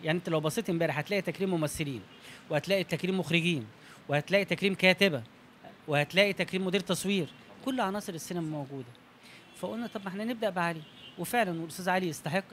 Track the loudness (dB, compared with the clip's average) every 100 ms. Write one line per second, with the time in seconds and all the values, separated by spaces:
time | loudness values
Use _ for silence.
0 | 0 0 2 2 2 0 0 2 2 0
1 | 0 -2 0 -2 0 0 0 -2 -4 -6
2 | -10 -18 -20 -16 -2 -2 2 0 0 -2
3 | 0 0 2 2 2 0 -2 -14 -20 -14
4 | -2 0 2 2 2 2 0 4 4 6
5 | 4 2 -6 -16 -20 -20 -20 -14 0 2
6 | 2 4 4 4 0 0 2 0 2 0
7 | 2 0 0 -6 -20 -8 -4 0 0 -2
8 | -6 -8 -6 -4 -2 -4 -6 -8 -12 -16
9 | -20 -20 -20 -20 -20 -10 -6 -6 -6 -6
10 | -8 -6 -4 -2 -2 0 -2 -2 -10 -18
11 | -16 -10 -2 2 2 0 -6 -4 0 2
12 | 0 -4 -2 -2 -2